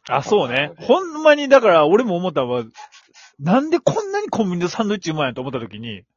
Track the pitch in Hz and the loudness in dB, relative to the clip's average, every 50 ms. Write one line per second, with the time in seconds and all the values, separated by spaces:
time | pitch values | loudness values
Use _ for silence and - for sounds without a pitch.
0 | _ - 127 139 135 - 214 208 151 120 120 131 143 151 170 - - - 262 359 | _ -6 -4 -4 -2 0 0 0 0 0 -2 -4 -4 -4 -8 -6 0 0 0 2
1 | 381 339 302 302 311 311 294 294 285 269 277 262 233 208 170 160 151 151 185 220 | 0 -4 -8 0 4 4 4 4 4 4 6 6 6 6 6 6 6 4 4 2
2 | 254 220 175 175 180 185 147 147 131 120 123 123 117 113 - - - - _ - | 2 0 -2 -2 -4 -2 -2 -2 -2 -2 -2 -4 -6 -8 -12 -20 -20 -20 _ -20
3 | _ _ _ - - - _ - 139 165 196 262 294 320 320 302 - - - 440 | _ _ _ -20 -20 -20 _ -6 -2 2 2 2 2 0 -2 0 0 0 -2 -2
4 | 415 392 392 403 427 370 - - 214 185 180 175 170 180 - - 220 202 208 202 | -4 -4 -4 -6 -4 -4 -4 -2 -2 -2 -2 -2 -4 -4 -4 -4 -4 -4 -4 -4
5 | - 208 185 151 147 127 120 131 127 139 131 123 113 98 101 107 113 117 104 92 | -4 -4 -4 -2 -2 -2 -4 -6 -8 -6 -6 -8 -8 -10 -12 -14 -12 -12 -14 -14
6 | - _ _ | -16 _ _